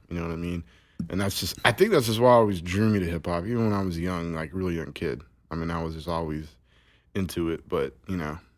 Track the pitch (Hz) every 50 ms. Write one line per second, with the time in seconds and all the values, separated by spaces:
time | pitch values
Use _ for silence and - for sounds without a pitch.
0 | - - 87 85 85 82 82 82 85 87 87 85 80 - - _ _ _ _ -
1 | 85 85 85 95 101 98 - - - 87 - - - 120 113 - 190 226 196 147
2 | 117 117 110 113 123 127 123 117 113 104 98 85 82 87 90 101 110 110 107 101
3 | 87 85 85 80 - 90 87 87 87 110 120 117 113 110 104 98 98 92 85 82
4 | 85 92 90 87 85 85 82 80 80 76 92 95 92 90 85 82 76 - 73 -
5 | 87 78 60 69 - - _ _ _ - 78 82 82 82 85 85 82 80 80 80
6 | 76 85 82 82 82 78 76 78 78 76 - _ _ _ _ _ _ _ _ _
7 | _ _ - 101 95 82 - 87 85 82 80 73 - - 90 78 69 67 - -
8 | - - 95 87 78 76 76 80 - _ _